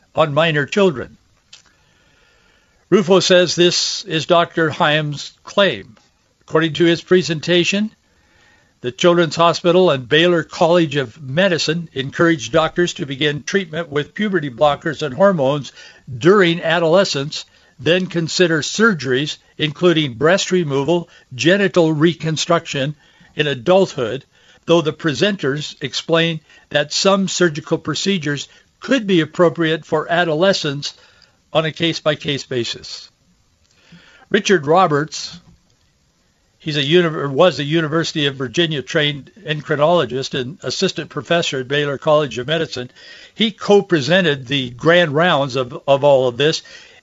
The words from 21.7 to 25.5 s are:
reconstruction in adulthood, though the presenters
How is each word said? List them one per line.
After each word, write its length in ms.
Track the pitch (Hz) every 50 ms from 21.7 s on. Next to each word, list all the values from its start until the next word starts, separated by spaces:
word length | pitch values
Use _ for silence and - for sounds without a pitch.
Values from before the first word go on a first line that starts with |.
| - 185 165 160
reconstruction 1040 | 156 147 160 175 156 - - 160 156 139 - - 170 165 - - - 147 131 147 147 _ _ _ _ _ - _ -
in 120 | - 151
adulthood, 760 | 147 139 123 113 170 180 190 190 - - - 123 107 117 127 - _ _ _ _ _ _ _ -
though 160 | - 165 175
the 120 | 156 156 143
presenters 840 | - - 160 143 117 185 208 208 190 - 135